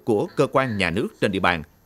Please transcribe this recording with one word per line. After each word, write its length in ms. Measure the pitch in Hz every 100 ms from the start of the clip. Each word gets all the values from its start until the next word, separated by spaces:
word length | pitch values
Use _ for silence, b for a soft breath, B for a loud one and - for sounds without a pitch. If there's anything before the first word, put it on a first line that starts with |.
của 220 | - 107 170 -
cơ 100 | 135
quan 260 | 139 131 101
nhà 120 | 90
nước 180 | 90 175 -
trên 120 | 113
địa 80 | 92
bàn 220 | 90 85 73 _